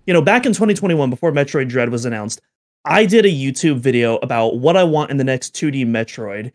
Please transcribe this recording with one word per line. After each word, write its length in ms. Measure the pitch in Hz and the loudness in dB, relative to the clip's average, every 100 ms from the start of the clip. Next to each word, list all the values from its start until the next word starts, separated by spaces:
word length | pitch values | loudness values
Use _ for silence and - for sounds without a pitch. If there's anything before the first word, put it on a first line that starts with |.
| - | 0
you 80 | |
know, 80 | 175 | 2
back 240 | 151 240 262 | 4 2 2
in 80 | |
twenty 180 | 190 214 | 0 0
twenty-one, 380 | 202 196 156 131 | 0 0 0 0
before 220 | 127 170 | -2 -2
Metroid 360 | 143 143 151 131 | 0 0 -2 -2
Dread 220 | 127 117 | -2 -2
was 160 | 120 123 | -2 -6
announced, 340 | 110 104 - _ _ _ _ 143 | -6 -8 -12 _ _ _ _ 0
I 180 | 185 | 2
did 220 | 214 226 202 | 4 4 4
a 40 | |
YouTube 500 | 143 135 131 160 131 | 2 -2 -2 -2 0
video 360 | 127 120 117 110 | 0 2 2 0
about 360 | 131 117 113 120 | -2 0 -2 0
what 160 | 143 | 2
I 100 | 185 | 4
want 260 | 170 151 - | 2 0 -2
in 80 | 139 | -2
the 60 | |
next 300 | 131 127 - | -2 -2 -6
two 160 | - 156 | -6 -4
D 140 | 135 | -2
Metroid. 640 | 117 113 113 - 104 104 120 | -2 -2 -4 -8 -10 -10 -12